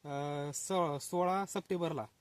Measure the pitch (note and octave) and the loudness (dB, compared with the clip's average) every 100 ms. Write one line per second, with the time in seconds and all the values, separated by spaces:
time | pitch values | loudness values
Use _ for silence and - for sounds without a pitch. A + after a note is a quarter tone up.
0 | D3 C#3+ D3 D3 C#3+ D3 - F#3+ E3+ C#3+ | -4 -2 -2 -2 -4 -4 0 2 2 0
1 | - F3 F3+ F#3+ G3 G3+ - F3+ E3+ D3+ | -2 2 2 2 0 -4 -2 0 2 0
2 | G#2+ _ | -4 _